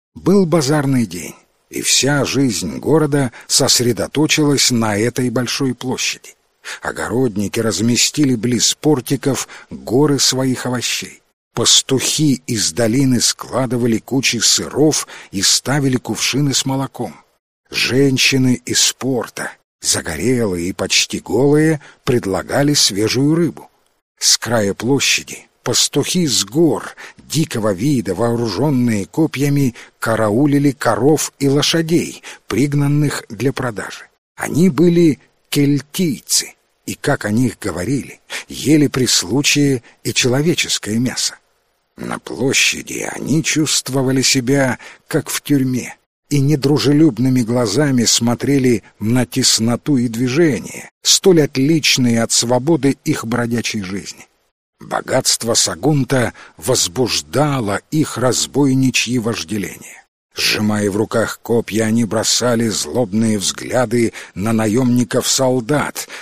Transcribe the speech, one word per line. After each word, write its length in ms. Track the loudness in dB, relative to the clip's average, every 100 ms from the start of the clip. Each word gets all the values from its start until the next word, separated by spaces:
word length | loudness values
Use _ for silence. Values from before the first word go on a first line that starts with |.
| _ -6
Был 300 | 2 4 4
базарный 580 | 2 2 0 2 0
день, 300 | 0 -6 -14 -18 _ _ -12
и 140 | -6
вся 420 | -2 0 2 0
жизнь 540 | 0 0 0 -2 -6 -6
города 540 | 2 2 2 0 -2 -6 -2
сосредоточилась 1200 | 0 2 2 0 -2 -2 0 0 2 2 2 2
на 260 | 0 0 0
этой 320 | -2 -2 -2
большой 460 | -2 -4 -4 -4
площади. 600 | -4 -6 -6 -6 -8 -14 -20 _ _ -16 -10
Огородники 800 | -10 -8 -4 -2 0 -2 -4 -2
разместили 760 | -2 0 0 2 0 2 2
близ 400 | 2 0 0 0
портиков 720 | 0 2 2 0 -2 0 -2 -4 -14 -18
горы 500 | -12 -2 2 4 2
своих 460 | 0 0 -2 -2
овощей. 580 | -4 -4 -4 -6 -8 -16 _ _ _
Пастухи 880 | 0 2 2 2 0 0 0 2 0 -2
из 260 | -4 -2
долины 480 | 0 2 2 4 2
складывали 800 | 0 -2 -4 -4 -2 0 0 0
кучи 400 | -2 -2 0 0
сыров 680 | 0 0 -2 2 2 2 -6 -16 -10
и 100 | -2
ставили 560 | 0 0 0 0 0 -2
кувшины 560 | -4 -4 -2 0 0
с 100 | -2
молоком. 500 | -2 -4 -6 -8 -10 -12 _ _ _ _ -10
Женщины 920 | -6 0 2 2 2 2 2 2 0
из 300 | -2 0 0
порта, 580 | -2 -4 -2 -4 -10 -12 -14 _ _
загорелые 880 | -4 -4 -4 -2 0 0 0 -2 -4
и 20 |
почти 480 | -4 -2 -2 -2 -6
голые, 640 | -2 2 4 4 2 0 -6 -10
предлагали 680 | -2 -2 0 -4 -2 0 2
свежую 640 | 2 0 0 0 2 2
рыбу. 360 | 2 0 -4 -18 _ _ _ _ -2
С 200 | 0 0
края 340 | 0 0 0
площади 760 | -2 0 0 2 -2 -4 -18 -20 _ -2
пастухи 640 | 0 0 0 0 0 0
с 160 | 0
гор, 500 | 0 2 2 2 -6 -18 -20 -20
дикого 540 | -6 -2 -2 -2 -2
вида, 420 | 0 0 0 0
вооруженные 880 | 0 0 0 -2 0 0 2 2 0 -2
копьями, 680 | -2 0 0 0 2 0 -4 -18 -8
караулили 720 | -2 0 2 2 2 4 2
коров 600 | 0 0 2 2 2 0 -2
и 80 | 0
лошадей, 760 | 2 0 0 2 0 0 -8 -18 -16 -4
пригнанных 800 | 0 0 2 2 2 0 -2 -10
для 240 | -4 -4
продажи. 520 | -2 -6 -6 -10 -12 -20 _ _ -10
Они 320 | -4 2 4
были 500 | 4 4 6 4 2 _ _ -4
кельтийцы, 1080 | 0 2 2 -2 -2 -2 -2 -4 -4 -4 -12 _ _ -12
и, 80 |
как 300 | -4 -2 -2
о 80 | 0
них 260 | 0 -2 -4
говорили, 640 | -8 -6 -4 -4 -6 -14 -14 -14 -12
ели 400 | -4 0 2 2
при 200 | 0 0
случае 760 | 0 0 0 0 2 2 0 -6 _
и 80 | -6
человеческое 840 | -2 0 2 0 0 -2 -4 -4 -2
мясо. 340 | -2 -2 -6 -8 _ _ _ _ _ -12
На 240 | -8 -8
площади 880 | -8 -4 -2 0 0 -4 -8 -8 -8
они 320 | -6 0 0
чувствовали 800 | 0 0 0 -2 -2 -2 0 2
себя, 560 | 2 0 2 2 2 -2 -10 -20 -4
как 200 | -4 -4
в 120 | -6
тюрьме, 540 | 0 0 2 -2 -6 -12 _ _ -2
и 100 | 0
недружелюбными 1000 | 2 2 2 2 4 6 4 4 2 2
глазами 640 | 2 0 2 2 2 2
смотрели 800 | 2 2 2 0 2 2 4 2 -2 -6
на 260 | 0 0 0
тесноту 720 | 0 0 2 0 0 0 0
и 100 | 0
движение, 840 | -2 0 2 2 2 -6 -16 -18 _
столь 400 | 0 4 6 6
отличные 800 | 4 2 2 2 2 2 2 2
от 80 | 2
свободы 680 | 0 2 0 2 2 2 0
их 200 | -2 -4
бродячей 580 | -2 -2 -2 -2 -4 -6
жизни. 460 | -6 -8 -10 -16 -20 _ _ _ _ -20
Богатство 760 | -6 -6 -2 -2 0 -2 0
Сагунта 800 | 0 -2 -2 0 0 0 0 -2 -6 -20 -8
возбуждало 1200 | -2 0 0 -2 -2 -4 -4 -2 0 -2 -4 -6 -4
их 280 | -2 -2 0
разбойничьи 1000 | 0 0 -2 0 2 4 2 0 -2 -2
вожделения. 840 | -2 -4 -6 -6 -8 -12 -20 -20 _ _ _
Сжимая 560 | -6 -2 0 0 0 0
в 60 | 0
руках 440 | 0 0 -2 -4
копья, 440 | -2 -2 0 -2 0
они 180 | 0
бросали 640 | 0 -2 -2 0 0 0 0
злобные 720 | -2 -4 -2 -2 0 0 0
взгляды 720 | -2 -6 -4 -2 0 0 0 -4 -14
на 180 | -6 -2
наемников-солдат, 1600 | 0 2 2 2 2 2 -2 0 0 0 0 0 -2 -2 -8 -14 -16